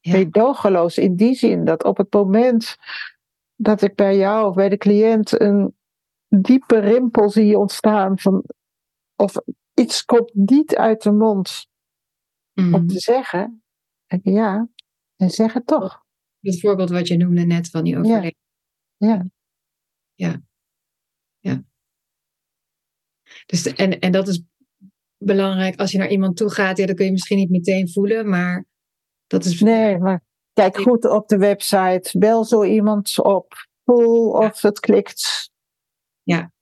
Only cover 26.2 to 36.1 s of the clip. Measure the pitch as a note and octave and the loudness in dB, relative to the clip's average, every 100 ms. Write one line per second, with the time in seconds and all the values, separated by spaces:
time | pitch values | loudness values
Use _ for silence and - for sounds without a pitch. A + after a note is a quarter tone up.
26.2 | F#3+ F3 G#3+ F#3+ G3 F#3 F#3+ F3+ F#3+ F#3+ | -2 -2 -4 -2 -4 -2 -4 -2 -2 -2
27.2 | - G3+ F#3+ F3+ E3+ F#3+ F#3 G3 G3 A3+ | -2 -2 0 0 0 -2 -2 -4 -2 -2
28.2 | G#3 F3+ F3+ F3+ F#3+ _ _ _ _ _ | -2 -2 -2 -6 -10 _ _ _ _ _
29.2 | _ F#3+ F#3 E3+ G#3+ A3+ A3 F#3 F#3 F3+ | _ -4 -4 0 2 2 0 0 -2 -4
30.2 | _ _ _ - F#3+ F#3 G3+ A#3+ A#3 G#3+ | _ _ _ 2 2 2 2 2 2 -2
31.2 | G#3+ G#3 G3+ G3+ - G3+ F#3 F#3 F#3 F3+ | 0 2 2 0 0 0 0 -2 -2 0
32.2 | G#3 A3+ A3 A3+ G3 G#3+ G#3 G#3 G3+ - | 2 2 2 0 2 2 0 -2 -4 -2
33.2 | - G3 - - - _ - A#3+ A#3 A#3 | 0 0 -2 -20 -20 _ 2 4 4 2
34.2 | A3+ - A3 G#3+ G#3 G#3 - G3 G3+ - | 2 0 0 0 -4 -4 0 0 0 -8
35.2 | - - - _ _ _ _ _ _ | -8 -8 -12 _ _ _ _ _ _